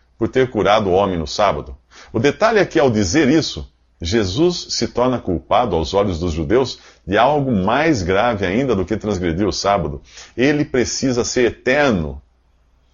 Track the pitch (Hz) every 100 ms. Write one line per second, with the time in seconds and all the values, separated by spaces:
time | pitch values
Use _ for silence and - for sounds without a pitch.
0 | _ - 113 127 127 110 92 107 98 90
1 | 98 90 76 - 101 73 65 65 _ -
2 | - - 143 - 220 220 170 160 139 107
3 | 95 139 131 160 - 80 71 _ _ -
4 | 82 113 95 107 175 175 - - 120 -
5 | 127 123 - 80 - 104 123 85 78 98
6 | 104 82 87 80 76 120 123 - - _
7 | - 101 127 151 135 104 92 120 165 127
8 | 87 95 123 104 92 104 139 101 87 107
9 | 107 98 87 82 101 - 95 101 76 71
10 | - - - - 135 147 151 131 107 -
11 | 135 120 107 127 117 - 123 139 143 98
12 | 76 67 - _ _ _ _ _ _